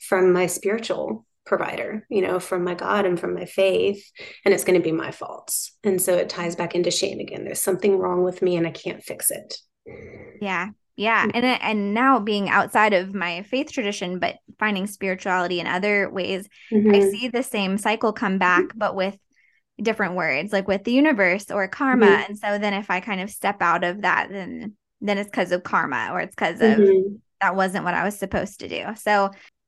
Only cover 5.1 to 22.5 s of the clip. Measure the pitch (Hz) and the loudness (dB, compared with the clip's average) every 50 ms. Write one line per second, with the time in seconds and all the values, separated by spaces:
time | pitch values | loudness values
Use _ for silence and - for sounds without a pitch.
5.1 | - - - - - - - - - - - - - _ - 208 190 180 - - | -8 -10 -12 -12 -12 -14 -10 -8 -6 -6 -6 -8 -12 _ -2 0 0 2 2 2
6.1 | 180 175 - - - 185 175 170 170 - 175 170 - 175 175 175 170 - - - | 2 2 2 -2 -4 -6 -6 -6 -4 -4 -6 -2 0 0 0 0 0 0 -2 -4
7.1 | - - - - - - - - - - - - 185 175 - 202 196 185 185 180 | -4 -8 -10 -10 -10 -10 -10 -8 -6 -4 -2 -2 0 2 2 2 4 4 2 0
8.1 | 180 180 180 185 180 - 190 180 175 170 165 165 165 - - 180 - - - - | 0 2 0 0 0 0 0 0 2 2 0 -2 -4 -6 -10 -10 -10 -10 -10 -12
9.1 | - - - - - - - - - - - _ _ _ _ - - - - - | -10 -4 -4 -4 -4 -4 -8 -12 -16 -16 -16 _ _ _ _ -18 -16 -16 -16 -18
10.1 | - - - - - - 208 196 185 170 180 214 208 _ _ _ _ - 202 220 | -18 -18 -20 -20 -12 -8 -6 -4 -2 -2 -4 -6 -10 _ _ _ _ -4 0 2
11.1 | 226 208 - 214 202 233 240 254 247 - - - 220 214 202 202 208 226 254 269 | 2 2 2 2 0 2 2 2 2 0 0 -2 -2 0 -2 0 0 2 4 4
12.1 | 269 233 202 226 208 208 196 180 - 202 220 208 - 233 208 214 208 180 185 190 | 4 4 2 0 0 0 0 2 2 2 2 4 4 4 4 6 4 2 0 0
13.1 | 196 196 170 175 170 175 196 - - 262 302 311 - 285 220 202 202 - 196 180 | -4 -4 -4 -4 -6 -8 -8 -4 -4 -4 -4 -4 -4 -4 -4 -4 -4 -4 -6 -6
14.1 | 180 180 175 - - - _ - - _ 214 214 208 185 190 202 - - 196 190 | -4 -2 -2 -4 -4 -6 _ -20 -6 _ -2 -2 0 -2 -4 -6 -6 -6 -4 -4
15.1 | 185 185 - 196 185 185 175 175 180 175 165 - - 185 190 208 208 202 196 - | -4 -2 -2 -2 0 0 0 0 -2 -2 -2 -2 -2 0 0 2 2 2 0 0
16.1 | - 196 180 - 190 185 202 - _ - - - 226 208 208 214 202 202 196 196 | -2 -4 -4 -4 -4 -6 -8 -12 _ -20 -10 0 0 4 6 6 6 6 6 4
17.1 | 202 208 247 254 233 240 262 - - 214 196 185 190 208 - 220 214 220 - 220 | 2 -2 -6 -4 -2 -4 -4 -2 -2 -2 -2 0 -2 0 0 0 0 2 0 -2
18.1 | 208 - 240 196 190 190 185 180 180 180 185 185 - 220 214 196 - 196 185 196 | -2 0 -2 -2 0 2 2 4 4 4 2 0 -4 -4 -2 -2 0 -2 -2 -4
19.1 | 202 - _ _ _ _ _ _ _ _ _ _ _ - 214 226 220 - 208 170 | -4 -8 _ _ _ _ _ _ _ _ _ _ _ -4 -2 -2 0 0 -2 -2
20.1 | 180 180 165 160 - 139 175 208 214 196 190 202 190 196 196 240 240 269 294 311 | -2 -2 -2 0 0 -2 -2 -2 -2 -2 0 0 -2 -2 0 2 4 4 6 4
21.1 | 285 202 196 175 180 208 - - - 202 190 190 - - 294 269 254 254 220 202 | 4 4 4 2 2 0 -4 -4 -4 -4 -4 -4 -4 -2 0 2 4 6 8 8
22.1 | 180 160 151 196 208 208 - 208 | 6 6 2 -4 -10 -6 -4 -4